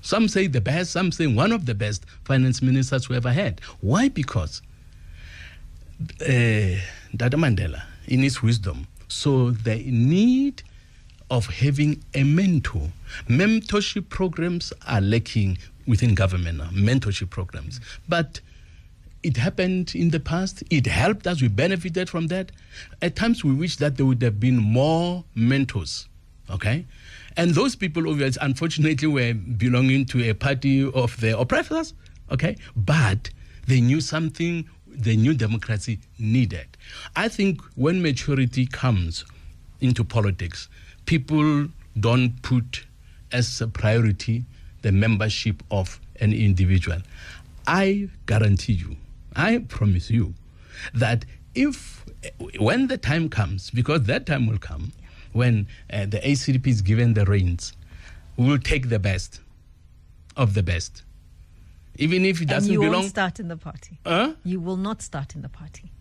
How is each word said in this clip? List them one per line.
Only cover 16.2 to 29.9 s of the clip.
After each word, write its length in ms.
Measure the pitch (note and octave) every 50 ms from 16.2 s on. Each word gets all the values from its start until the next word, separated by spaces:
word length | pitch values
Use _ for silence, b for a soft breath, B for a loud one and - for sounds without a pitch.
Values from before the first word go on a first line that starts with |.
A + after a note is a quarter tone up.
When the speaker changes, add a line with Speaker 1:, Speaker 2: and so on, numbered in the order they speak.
| G2 F#2 F#2 F2+ F2 E2 E2 D2
Speaker 1:
now, 80 | C#2+ D#2+ F2+
mentorship 580 | G2 G2 A2 B2+ C3+ B2+ G2+ F#2 - G#2 F2
programs. 500 | - - F2+ - - - C#2 - - B2+ A#2 B B B B -
But 320 | E3+ E3+ E3 - - - - b b b b b b b b b b _ - - - - -
it 140 | E3+ C3
happened 560 | - A#2 F#3 - - F#3 F#3 F#3 F#3 F3 - -
in 160 | E3+ E3+ E3+
the 100 | D#3 E3
past. 420 | C3+ - D#3+ E3+ F#3+ F#3+ - - - -
It 160 | E3+ D3+ B2
helped 400 | G#2+ E2 F#2 B2+ F#3 G#3+ G3 -
us. 140 | F3+ F3 D#3
We 80 | C3 A#2
benefited 600 | G2+ G2 C#3+ F3+ G3 F#3 E3+ F#3 D#3+ F#3 F#3 -
from 160 | - E3+ E3 D#3
that. 240 | F3 F#3 F#3+ - - B B B B B B B B B
At 160 | - F3 -
times, 280 | - G3+ A#3 A#3 - -
we 80 | D3 C3
wish 240 | C#3 E3 F3+ -
that 200 | - - D3 C3+
there 100 | C3 C#3
would 140 | C3 B2+ A#2 B2
have 160 | A#2+ G#2 G2+
been 160 | A2 B2+ B2+
more 680 | B2 G#2+ G#2 A2 B2 C3+ D#3 D#3+ E3 E3+ F3 F3 F3+ E3+ - -
mentors, 720 | A#2 A2+ A#2+ C3+ C#3 C#3 C3 - G#2 E2 D#2 - - - - - - - - - - - -
okay? 340 | F#2 F#2 - G#2 A#2+ D#3+ F3+ B B B B B B B B B B
And 160 | - E3+ F3 E3
those 220 | D3+ A#3+ C#4 -
people, 320 | - G3 F3+ D3+ E3 D#3+ D#3+
obviously, 320 | D3+ C#3+ C#3 C3+ B2+ - D3
unfortunately, 680 | C#3 C3+ C3 E3 E3+ D#3 D#3 D3 D#3 D#3 C3 D3+ D#3
were 240 | D3 C#3 B2 A#2 A#2
belonging 720 | A2 F#2 B2 A#2+ G2+ G2+ B2+ B2 B2 C3 C3